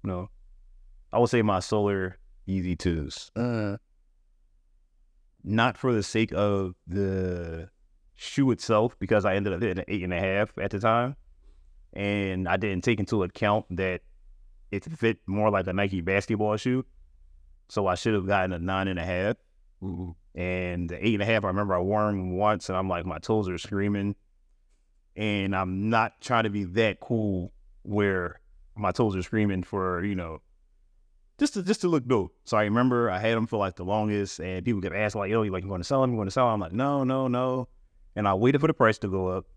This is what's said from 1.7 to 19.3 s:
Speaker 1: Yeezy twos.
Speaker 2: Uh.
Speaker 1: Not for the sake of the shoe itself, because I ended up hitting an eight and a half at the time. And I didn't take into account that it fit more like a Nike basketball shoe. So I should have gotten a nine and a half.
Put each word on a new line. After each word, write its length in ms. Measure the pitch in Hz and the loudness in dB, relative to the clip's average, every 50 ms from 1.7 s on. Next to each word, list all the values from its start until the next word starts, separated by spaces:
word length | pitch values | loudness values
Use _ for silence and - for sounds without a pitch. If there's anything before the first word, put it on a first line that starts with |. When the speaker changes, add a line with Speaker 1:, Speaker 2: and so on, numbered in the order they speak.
| - 107 104 101 101 98 95 92 92 - - - - - - - | 0 2 2 2 2 0 -2 -4 -6 -10 -20 -20 -20 -20 -8 -4
Speaker 1:
Yeezy 300 | 95 95 90 92 90 80 | -4 -2 0 -2 -4 0
twos. 540 | - 90 85 80 76 67 - - - - _ | 0 0 0 0 -2 -6 -10 -12 -16 -12 _
Speaker 2:
Uh. 420 | - 120 123 120 113 107 101 101 107 _ _ _ _ _ _ _ _ _ _ _ _ _ _ _ _ _ _ _ _ _ _ _ _ _ _ _ _ _ _ _ _ - | -4 -4 -2 -2 -2 -2 -4 -6 -8 _ _ _ _ _ _ _ _ _ _ _ _ _ _ _ _ _ _ _ _ _ _ _ _ _ _ _ _ _ _ _ _ -8
Speaker 1:
Not 320 | - 104 113 117 127 - - | -2 0 2 2 2 0 0
for 160 | - 131 120 | 0 2 2
the 100 | 110 98 | 2 0
sake 300 | - - 113 113 113 - | 0 2 0 0 2 2
of 420 | 87 101 104 101 98 98 92 90 _ _ | 0 2 2 2 0 0 -4 -6 _ _
the 840 | - 87 98 98 95 95 95 92 92 90 87 85 82 82 82 85 90 _ _ _ _ _ _ _ _ _ | -8 -4 -2 0 0 0 -2 -2 -2 -4 -6 -6 -8 -10 -10 -12 -14 _ _ _ _ _ _ _ _ _
shoe 360 | _ - - - - 139 131 | _ -16 -8 0 2 4 4
itself, 460 | 117 - - - 113 107 110 123 - _ | 2 0 2 2 4 4 4 2 0 _
because 260 | - 95 110 107 95 | 0 2 2 4 4
I 100 | 104 92 | 4 2
ended 180 | 101 101 104 95 | 2 0 0 -2
up 80 | 85 | 0
hitting 180 | 113 107 92 90 | 0 -2 -2 -2
an 60 | - - | -4 -4
eight 160 | 98 101 87 | -4 -4 -2
and 100 | 90 90 | -2 -2
a 60 | 85 | -2
half 380 | 98 95 95 101 107 107 - - | 0 0 0 0 0 -2 -2 -6
at 140 | - 101 | -6 -4
the 80 | - 101 | -4 0
time. 360 | 101 113 113 117 120 131 139 - - - - _ _ - - - - - - - - _ - | 2 2 2 2 2 0 -4 -8 -16 -20 -20 _ _ -20 -20 -20 -20 -20 -20 -20 -20 _ -8
And 540 | - 101 101 101 104 98 95 95 92 92 87 | -4 -2 0 0 0 0 -2 -2 -2 0 0
I 100 | 90 95 | 0 0
didn't 260 | 95 104 98 90 - | 0 0 -2 0 0
take 160 | - 117 101 | 0 0 0
into 240 | 101 - - 107 92 | 0 0 0 0 0
account 420 | 90 - - - 104 101 107 - _ | -2 -4 -2 2 2 2 2 0 _
that 300 | 92 87 95 92 92 87 _ - - - - - - - - - - - - - | -4 -2 -2 -2 -2 -4 _ -14 -20 -20 -20 -20 -20 -20 -20 -20 -20 -20 -14 -8
it 140 | - 98 - | -8 -8 -6
fit 340 | - 160 - - 113 110 - _ | -8 -8 0 0 0 0 0 _
more 240 | - 95 104 107 107 | -6 -2 0 2 2
like 180 | 101 98 90 92 | 2 2 0 0
a 60 | 90 | 0
Nike 280 | 98 101 98 98 92 | 0 0 0 0 -2
basketball 540 | 82 90 95 98 - - 113 104 107 107 107 107 | 0 2 0 0 2 0 -2 0 2 0 0 0
shoe. 280 | - 127 123 131 131 - - - - - - - - - - - - - - - _ _ | 0 0 0 0 -2 -6 -14 -20 -20 -20 -20 -20 -20 -20 -20 -20 -20 -20 -20 -20 _ _
So 180 | - - 101 95 | -4 0 0 0
I 80 | 90 | 0
should 180 | 87 - 117 110 | 0 0 0 0
have 140 | 104 90 95 | 0 2 2
gotten 260 | 101 98 92 92 92 | 0 0 2 0 -2
a 60 | 85 | -4
nine 280 | 85 92 95 95 98 98 | -4 -2 -2 -2 -2 -2
and 120 | 92 87 | -2 -4
a 40 | 80 | -4
half. 320 | 87 90 90 92 104 | -4 -2 0 0 -2